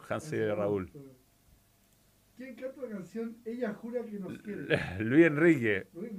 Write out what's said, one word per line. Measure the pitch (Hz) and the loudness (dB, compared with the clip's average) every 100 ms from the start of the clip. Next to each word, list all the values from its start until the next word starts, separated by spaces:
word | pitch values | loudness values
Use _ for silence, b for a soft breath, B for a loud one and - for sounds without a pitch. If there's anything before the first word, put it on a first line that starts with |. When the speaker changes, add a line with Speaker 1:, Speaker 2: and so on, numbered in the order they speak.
| - | -4
Speaker 1:
Hansel | |
y | |
Speaker 2:
Hansel | 110 - 113 | -6 -4 -2
y | 107 | 0
Speaker 1:
Raúl. | 104 104 101 92 | 0 0 0 -4
Speaker 2:
Raúl. | 143 135 - _ _ _ _ _ _ _ _ _ _ _ - | -12 -20 -20 _ _ _ _ _ _ _ _ _ _ _ -18
¿Quién | 262 226 | -16 -10
canta | 262 294 | -10 -8
la | 247 | -10
canción | 202 160 220 226 - 220 | -10 -8 -8 -8 -8 -8
Ella | 240 226 - | -4 -4 -6
jura | 233 240 214 | -6 -6 -6
que | 202 | -8
nos | 180 - | -8 -10
quiere? | 214 196 143 | -10 -8 -2
Speaker 1:
<laughs> | 147 - 90 | 0 -2 -4
Luis | 110 139 165 | 4 8 8
Enrique. | 147 170 151 113 98 - | 8 6 6 4 0 -2
Speaker 2:
¿Luis | 165 233 | -12 -10